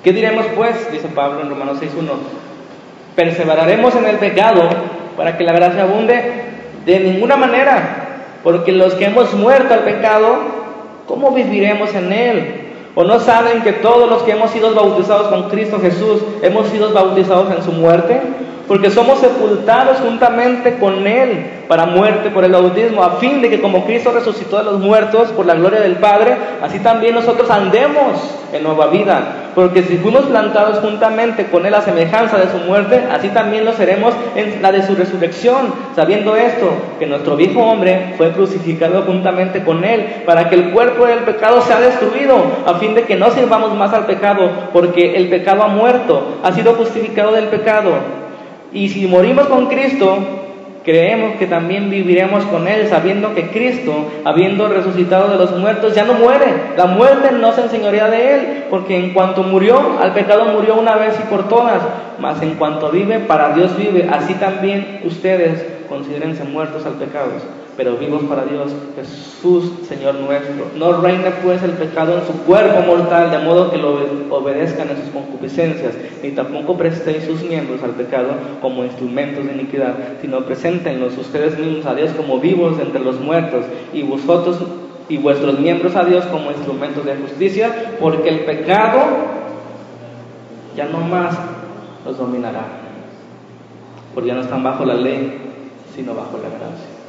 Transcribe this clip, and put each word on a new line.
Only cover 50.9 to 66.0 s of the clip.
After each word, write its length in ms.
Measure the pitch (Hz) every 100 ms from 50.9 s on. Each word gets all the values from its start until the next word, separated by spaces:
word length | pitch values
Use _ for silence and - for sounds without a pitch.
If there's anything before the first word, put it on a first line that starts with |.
| 165 175 226 220 202
que 100 | 185
también 420 | 175 170 190 202
viviremos 540 | 196 180 180 190 202
con 240 | 202 170 170
él, 220 | 214 208
sabiendo 440 | 165 170 202 214
que 140 | 185 170
Cristo, 460 | 214 247 247 - 151 151 - 143
habiendo 420 | 156 185 196 214
resucitado 600 | 190 185 180 175 185 202
de 80 | 196
los 180 | 180 180
muertos, 380 | 196 214 214 214
ya 80 |
no 120 | 208 233
muere. 320 | 233 277 277 170 - -
La 100 | 180
muerte 460 | 185 254 277 277
no 220 | 247 226
se 80 | 240
enseñorea 480 | 240 226 208 202 214
de 260 | 226 254 277
él, 280 | 269 - -
porque 280 | 190 185 185
en 160 | 180
cuanto 300 | 185 185 190
murió, 540 | 185 190 202 254 - -
al 100 | 185
pecado 320 | 196 202 208 220
murió 280 | 214 214 220
una 200 | 226 214
vez 200 | 214 214
y 60 | 214
por 180 | 202 196
todas. 340 | 233 240 196 - - - -
Mas 220 | 135 156
en 140 | 160 160
cuanto 340 | 156 156 156
vive, 300 | 165 202 220
para 340 | 208 196 147
Dios 240 | 147 180 180
vive. 320 | 208 185 170
Así 220 | 147 -
también 640 | 185 196 190 190 202 196 - 170
ustedes 600 | 170 190 185 165 160 165 - -
considérense 560 | 139